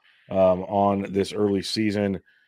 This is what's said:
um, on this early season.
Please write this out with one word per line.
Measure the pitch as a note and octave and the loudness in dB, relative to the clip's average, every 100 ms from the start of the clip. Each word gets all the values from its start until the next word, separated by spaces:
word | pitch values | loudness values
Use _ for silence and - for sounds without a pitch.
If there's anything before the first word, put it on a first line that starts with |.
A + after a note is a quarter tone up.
| _ _ - | _ _ -4
um, | F#2+ F#2 F2+ | 2 4 2
on | F#2 G2+ G2+ G2 G2 | -2 0 2 0 -2
this | G2 F#2+ | -2 -2
early | G#2 G#2 G2 | 0 0 0
season. | - A2 G#2+ G2+ G2+ F#2 - _ | -2 -2 -2 0 -2 -4 -10 _